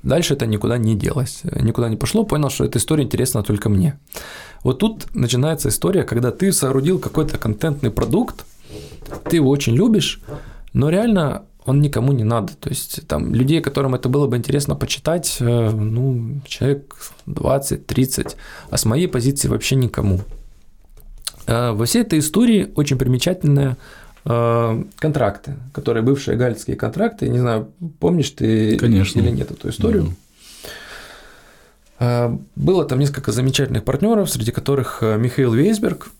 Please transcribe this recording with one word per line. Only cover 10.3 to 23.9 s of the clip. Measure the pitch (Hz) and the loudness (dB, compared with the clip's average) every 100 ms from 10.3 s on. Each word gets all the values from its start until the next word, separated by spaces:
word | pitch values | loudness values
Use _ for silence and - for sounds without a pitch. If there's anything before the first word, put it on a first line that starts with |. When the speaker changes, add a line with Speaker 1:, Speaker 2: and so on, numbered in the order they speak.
| - - - - | -14 -14 -18 -4
Speaker 1:
но | 127 143 | 0 2
реально | 180 233 196 147 - - - - | 2 2 2 2 -4 -10 -10 0
он | 135 | 2
никому | 147 127 127 | 2 2 2
не | 135 107 | 2 2
надо. | 117 92 - | 0 -2 -8
То | - | -8
есть | - - - - | -6 -8 -12 -4
там | 73 - | -2 0
людей, | 113 131 160 | 2 2 2
которым | - - 135 123 | 0 0 0 0
это | 123 | 0
было | 143 139 | 2 2
бы | 120 | 0
интересно | 117 143 143 131 | 0 -2 -2 -4
почитать, | - - - 170 - - | -4 -4 -2 -2 -2 -2
э, | 120 120 110 | 0 2 2
ну, | 110 107 113 135 123 113 139 - | 0 -2 0 0 -2 -4 -8 -10
человек | - 139 143 - - - - - | -2 0 0 -4 -18 -18 -16 -10
двадцать-тридцать, | - - 139 - - - 123 131 - - - - - - | -4 0 0 -2 -6 -4 0 0 -2 -6 -10 -18 -20 -6
а | - | -2
с | |
моей | 113 131 180 | 0 0 0
позиции | 123 123 139 131 | 0 0 0 -2
вообще | 113 - 135 | -2 0 0
никому. | 123 - 101 95 101 - - - - - - - - - - - - | 0 0 0 0 -2 -14 -18 -20 -20 -20 -20 -20 -20 -14 -16 -10 -2
Э, | 117 120 | 0 0
во | 104 117 | 0 2
всей | 233 | 2
этой | 233 156 | 2 0
истории | 151 208 240 214 - - | 2 2 4 4 2 0
очень | 147 131 | 0 2
примечательная, | 127 127 175 180 151 139 139 127 - | 2 2 0 0 4 4 2 -2 -12